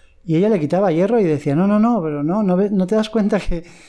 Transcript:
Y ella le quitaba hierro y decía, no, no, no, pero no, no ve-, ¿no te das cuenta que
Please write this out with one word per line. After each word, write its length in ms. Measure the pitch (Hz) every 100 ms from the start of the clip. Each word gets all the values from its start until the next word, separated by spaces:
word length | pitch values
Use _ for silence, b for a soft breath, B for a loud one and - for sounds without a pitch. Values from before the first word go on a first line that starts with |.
| B B -
Y 100 | 160
ella 140 | 208
le 100 | 208
quitaba 320 | 147 170 202
hierro 280 | 160 196 233
y 40 |
decía, 320 | 180 143 151 143
no, 100 | 196
no, 140 | 208
no, 220 | 226 240
pero 200 | 160 147
no, 200 | 147 196
no 120 | 208 180
ve-, 140 | 202
¿no 160 | 202 180
te 100 | 220
das 140 | 220
cuenta 300 | 226 202 208
que 240 | - 170 B B